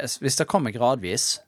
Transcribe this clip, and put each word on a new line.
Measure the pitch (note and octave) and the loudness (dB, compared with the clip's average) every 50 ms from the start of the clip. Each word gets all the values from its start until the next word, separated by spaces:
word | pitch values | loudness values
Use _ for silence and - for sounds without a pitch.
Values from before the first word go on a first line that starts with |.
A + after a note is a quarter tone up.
| D#3 A#2+ - - | -2 -6 -6 -4
hvis | C#3 C3 - - | -2 -2 0 0
det | D#3+ | 0
kommer | - - F#3+ C#3+ A2+ | 2 2 2 2 0
gradvis, | G#2 A2+ A#2+ B2 C3 A2+ F#2 F2+ G#2 - - - - - - | 0 2 2 2 2 2 0 -2 -2 0 0 -2 -2 -4 -6